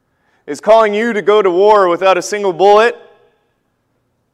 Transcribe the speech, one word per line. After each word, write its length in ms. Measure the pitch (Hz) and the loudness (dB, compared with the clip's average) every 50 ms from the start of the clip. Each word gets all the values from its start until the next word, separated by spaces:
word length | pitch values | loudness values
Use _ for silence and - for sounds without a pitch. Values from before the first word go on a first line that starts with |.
| _ _ _ _ _ _ _ _ _ | _ _ _ _ _ _ _ _ _
It's 140 | - 147 135 | -14 -14 -10
calling 340 | - 202 220 226 220 208 202 | -2 0 2 2 2 0 -2
you 200 | 208 233 240 214 | -4 -4 -4 -6
to 80 | 208 | -6
go 200 | 160 190 208 214 | -2 0 0 0
to 80 | 196 190 | 0 0
war 380 | 170 180 202 208 214 202 190 175 | 0 2 2 2 4 2 2 0
without 300 | 170 165 190 190 185 175 | -2 -2 0 0 0 -2
a 40 | |
single 300 | 170 - 208 208 202 190 | -4 -8 -8 -6 -6 -6
bullet, 460 | 170 156 185 202 208 214 226 240 233 - - _ _ _ _ _ _ _ _ _ _ _ _ _ _ _ _ _ _ _ _ _ _ _ _ _ | -4 0 2 4 4 4 2 0 -2 -6 -18 _ _ _ _ _ _ _ _ _ _ _ _ _ _ _ _ _ _ _ _ _ _ _ _ _